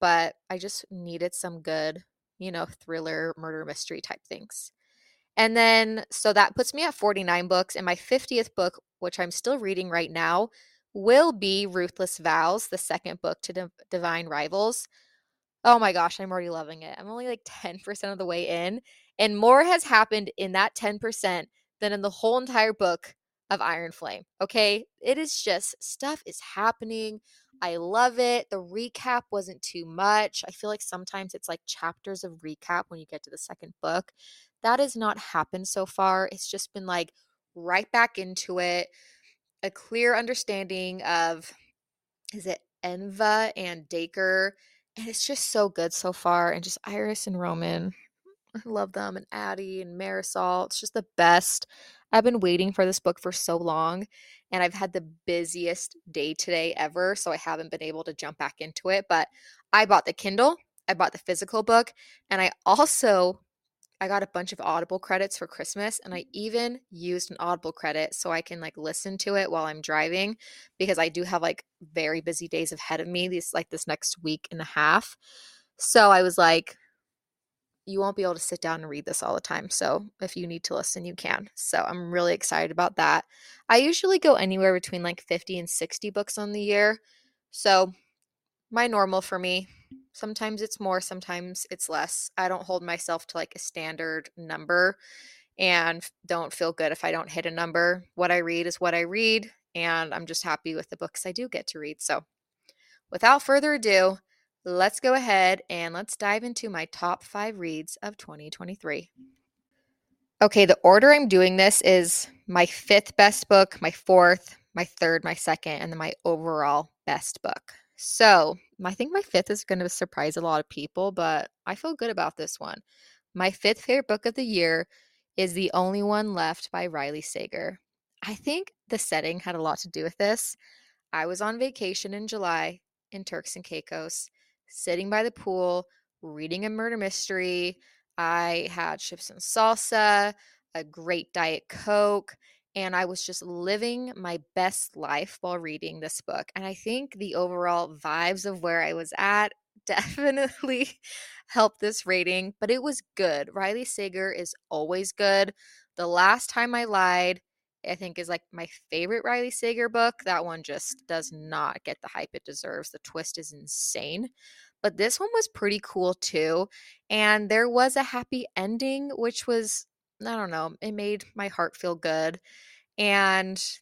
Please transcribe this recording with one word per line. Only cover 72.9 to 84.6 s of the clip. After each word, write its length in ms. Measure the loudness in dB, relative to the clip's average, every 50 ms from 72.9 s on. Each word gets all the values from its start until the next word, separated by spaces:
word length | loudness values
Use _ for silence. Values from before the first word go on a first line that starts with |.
| -6 -6
of 40 | -4
me, 220 | -4 -4 -4 -2 -2
these, 220 | -4 -4 -6 -4
like, 160 | -4 -4 -4 -6
this 180 | -8 -10 -6
next 300 | -6 -6 -4 -4 -8 -6 -6
week 260 | -4 -6 -6 -6 -8 -12
and 120 | -12 -10
a 20 | -10
half. 540 | -6 -2 0 2 4 4 2 0 -4 -18 _ _ -20 -20 -20 -20 -20 -20 _ _ _ _ -8
So 320 | -2 4 8 8 10 10
I 120 | 10 8
was 160 | 8 4 4 6
like, 400 | 6 6 6 6 2 -4 -16 _ _ _ _ _ _ _ _ _ _ _ _ _ _ _ _ _ _ _ _ _ -12
"You 140 | -6 -2 0
won't 160 | 0 0 0
be 60 | 0
able 120 | -2 -2 -2
to 60 | -2
sit 200 | -4 -6 -6 -4
down 220 | -2 -4 -4 -4
and 80 | -6 -10
read 160 | -10 -8 -8
this 160 | -6 -4 -4
all 120 | -2 -2 -2
the 60 | -2
time, 300 | -2 -4 -4 -4 -4 -4
so 360 | -4 0 0 0 0 0 -2 -8 _ -10
if 160 | -10 -8 -8
you 100 | -8 -8
need 160 | -8 -10 -10 -8
to 100 | -6 -6
listen, 320 | -4 -4 -4 -6 -6 -8
you 80 | -12 -12
can." 340 | -8 -4 -4 -4 -4 -4 -8 -14
So 280 | -10 -6 -2 0 0 0
I'm 260 | -2 -4 -6 -6 -4
really 220 | -2 0 2 2 0
excited 360 | 0 -2 -2 0 0 -2 -2
about 260 | 0 0 0 0 2
that. 280 | 2 2 4 4 2 0 _ _ -20 -20 -20 -20 -6 _
I 120 | 6 6 6
usually 400 | 6 4 2 2 2 2 4 6
go 160 | 6 6 6
anywhere 400 | 6 4 0 2 4